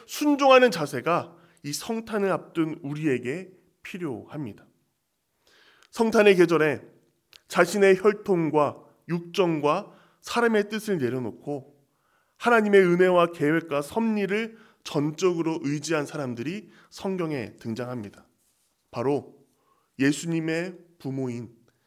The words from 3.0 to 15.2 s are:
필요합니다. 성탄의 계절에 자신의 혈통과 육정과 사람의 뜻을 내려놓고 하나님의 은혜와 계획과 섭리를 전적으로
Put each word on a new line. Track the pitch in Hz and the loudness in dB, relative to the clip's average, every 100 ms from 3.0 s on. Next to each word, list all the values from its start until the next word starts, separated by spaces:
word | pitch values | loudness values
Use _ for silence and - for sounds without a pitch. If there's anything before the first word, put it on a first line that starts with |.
| 156 127 117 151 190 - _ _ | -2 -2 -2 -8 -10 -20 _ _
필요합니다. | - 190 170 113 98 147 135 98 _ _ _ _ _ _ _ _ _ _ _ _ _ | -16 -10 -8 -8 -12 -12 -12 -14 _ _ _ _ _ _ _ _ _ _ _ _ _
성탄의 | - 226 220 208 190 | -2 0 4 6 6
계절에 | 170 165 151 127 - _ _ _ _ - - | 6 4 0 -2 -8 _ _ _ _ -20 -6
자신의 | - 175 208 196 190 | 0 2 4 4 4
혈통과 | 214 208 - 180 160 151 139 107 - _ - | 2 0 0 -2 0 2 0 -2 -16 _ -8
육정과 | 170 170 170 180 160 143 165 208 - _ _ | -8 -6 -2 0 0 0 -2 -4 -18 _ _
사람의 | - 240 233 220 208 | -8 0 2 2 0
뜻을 | 214 208 190 | -4 -4 -2
내려놓고 | 123 127 120 - - 143 135 _ _ _ _ _ _ - | -2 -4 -8 -10 -10 -12 -12 _ _ _ _ _ _ -4
하나님의 | - 240 208 202 | 2 4 6 6
은혜와 | 180 175 185 180 170 | 6 6 4 4 2
계획과 | 170 147 165 165 143 | 2 0 0 -2 -4
섭리를 | 147 - 226 214 196 202 226 226 - _ | -4 -4 -2 -2 -2 -2 -4 -10 -20 _
전적으로 | - 156 147 151 | -8 -4 -4 0